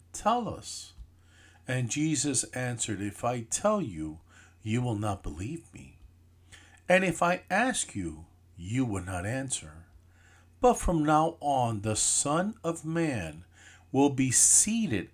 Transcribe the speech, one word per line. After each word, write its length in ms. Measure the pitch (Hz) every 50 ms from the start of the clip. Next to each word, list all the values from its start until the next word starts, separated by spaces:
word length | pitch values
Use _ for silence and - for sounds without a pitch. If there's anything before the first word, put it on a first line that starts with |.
| - - -
"tell 340 | - - 208 233 247 226 165
us." 460 | 85 - - - - - - - - - - - - - _ - - - - - - - - -
And 220 | 127 127 123 110
Jesus 540 | - 147 151 160 156 131 147 147 135 - - - -
answered, 480 | 127 127 123 123 117 - - 104 92
"If 240 | 101 101 - - -
I 160 | 117 123 123
tell 400 | 113 - - - - 208 214 208
you, 380 | 175 104 87 78 78 78 78 - - - - - - - _ _
you 200 | - 107 110 123
will 140 | 123 123 110
not 280 | 101 107 107 98 95 -
believe 500 | 82 73 80 95 120 165 165 - - -
me. 240 | - 67 65 - - - - - - - - _ _ _ - - - - - - - _ -
And 160 | 180 185 190
if 180 | 185 165 -
I 220 | 175 175 180 - - -
ask 440 | 185 202 247 262 - - - - -
you, 320 | 104 90 82 76 78 82 - - _ _ _ -
you 300 | - 85 95 113 127 131
will 180 | 117 98 92 85
not 220 | 92 98 87 90
answer. 540 | 104 123 135 135 131 - - 82 78 76 82 85 - - - - - - _ - - - - - _ _ -
But 160 | - 247 233
from 280 | - - 196 175 156 147
now 340 | 151 151 151 160 170 - -
on, 420 | - 143 139 131 123 113 113 104
the 140 | 98 110 107
Son 580 | - - - - - - 143 147 165 185 208 233 - -
of 220 | 170 165 165 -
Man 600 | 156 165 165 165 156 131 190 170 160 147 160 - - - - - - - - - -
will 200 | - 131 143 143
be 180 | 135 127 131 131
seated 800 | 123 - - - - - - 208 220 233 220 170 113 92 82 -